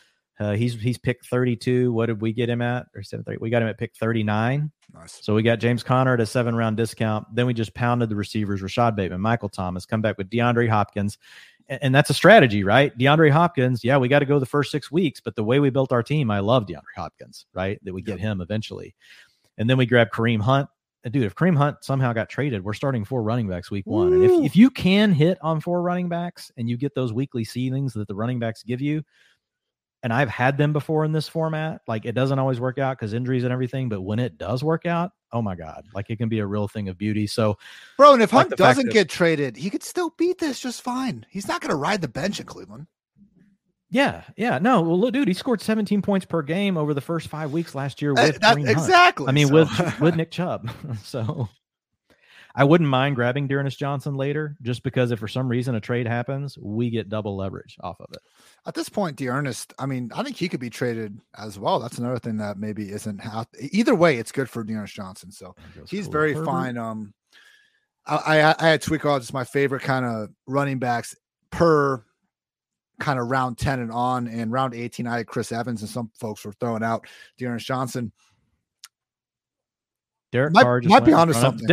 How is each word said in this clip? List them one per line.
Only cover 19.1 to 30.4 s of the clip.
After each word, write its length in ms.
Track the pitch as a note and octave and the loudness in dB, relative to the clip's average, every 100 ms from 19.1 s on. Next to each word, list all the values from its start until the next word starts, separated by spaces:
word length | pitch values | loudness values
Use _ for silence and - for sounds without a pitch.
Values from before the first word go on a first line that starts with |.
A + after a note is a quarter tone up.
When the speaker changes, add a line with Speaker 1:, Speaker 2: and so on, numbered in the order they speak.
| - _ _ _ - | -20 _ _ _ -4
Speaker 1:
And 100 | A2 | 0
then 80 | C3 | 2
we 80 | |
grab 240 | A#2 A#2+ A2+ | 6 6 4
Kareem 300 | - A#2 A2+ | 2 0 2
Hunt. 300 | G#2 C3+ D3 _ _ _ | 2 2 0 _ _ _
And 80 | B2 | -4
dude, 120 | C3+ | -2
if 100 | G#2+ | -2
Kareem 220 | - F3 D3 | 0 2 4
Hunt 220 | C#3+ - | 2 -2
somehow 320 | - C#3 C3 | -4 -2 0
got 160 | A2+ G#2+ | -2 -4
traded, 340 | - C#3+ G#2+ | -4 -4 -4
we're 80 | F#2 | -6
starting 320 | G#2 C#3+ B2+ | -4 -4 -4
four 180 | G2 B2+ | -4 -4
running 260 | G#2+ B2 G#2+ | -2 -2 -2
backs 220 | F2+ - | -6 -6
week 160 | G2+ C#3+ | -8 -4
one. 280 | D4+ F4+ | 0 2
And 100 | F#4 | 6
if, 60 | F#4 | 6
Speaker 2:
Woo! 140 | F4+ | 4
Speaker 1:
if 120 | C#4+ E3+ | 4 6
you 140 | C4 | 6
can 420 | - F#3 G3 G#3+ | 6 2 4 4
hit 240 | D#3 D#3 F#3 | 4 4 2
on 180 | D#3 D#3 | -2 -4
four 220 | F3 F3 | -2 -2
running 260 | F3 F3 F3 | -2 -2 -4
backs 420 | E3+ F3 - - - | -4 -6 -12 -16 -8
and 120 | A#2 | -4
you 100 | A#2+ | -4
get 160 | C#3 | -4
those 180 | C3+ B2+ | -4 -4
weekly 320 | A2 C#3 A#2+ | -4 -4 -6
ceilings 480 | G#2+ A#2+ B2+ C3 C#3 | -6 -4 -4 -4 -4
that 160 | G#2+ G#2 | -6 -8
the 60 | |
running 240 | G2 A2+ B2 | -6 -4 -4
backs 240 | A#2 G#2+ | -6 -6
give 180 | G#2 B2 | -8 -6
you, 220 | C#3+ D3+ D3 _ _ _ _ _ _ _ _ _ | -4 -4 -6 _ _ _ _ _ _ _ _ _
and 120 | A#2+ | -2
I've 160 | A#2 C3+ | 0 -2
had 260 | - | 0